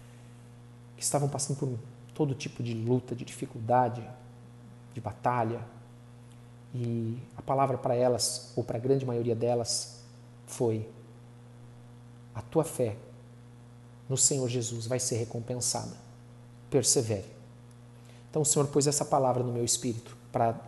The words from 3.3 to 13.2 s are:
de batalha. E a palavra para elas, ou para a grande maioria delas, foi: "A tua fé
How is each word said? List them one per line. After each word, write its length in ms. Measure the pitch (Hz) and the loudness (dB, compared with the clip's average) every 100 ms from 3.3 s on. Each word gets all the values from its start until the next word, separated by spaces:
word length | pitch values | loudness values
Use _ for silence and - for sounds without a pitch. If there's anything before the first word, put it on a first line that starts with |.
| - 135 123 113 123 123 113 113 - - - - - - - - | -8 -10 -6 4 6 6 0 -8 -14 -18 -20 -20 -20 -20 -20 -14
de 60 | 117 | -10
batalha. 640 | 110 - 127 123 113 117 120 - - - - - - - - - - 123 | -10 -2 0 2 2 -2 -8 -14 -20 -20 -20 -20 -20 -20 -20 -20 -10 -4
E 420 | 120 117 113 120 - - | -2 0 -2 -4 -10 -8
a 40 | |
palavra 360 | - 139 135 127 | 0 2 2 2
para 180 | 135 120 | 0 4
elas, 560 | 127 117 - - - | 4 4 0 -4 -6
ou 120 | - 117 | -4 -2
para 120 | 123 | -2
a 40 | |
grande 240 | 131 135 127 | 2 2 2
maioria 280 | 120 117 | 0 0
delas, 680 | 113 120 120 123 - - - - - - - - | 2 2 2 0 -2 -6 -12 -20 -20 -20 -20 -12
foi: 400 | - 120 110 110 - - - - - - - - - - - - - - 110 | 0 2 2 -4 -12 -18 -20 -20 -20 -20 -20 -20 -18 -20 -20 -20 -20 -12 -12
"A 60 | |
tua 240 | - 160 147 | -2 0 2
fé 320 | - 120 104 - - | 2 0 -2 -10 -18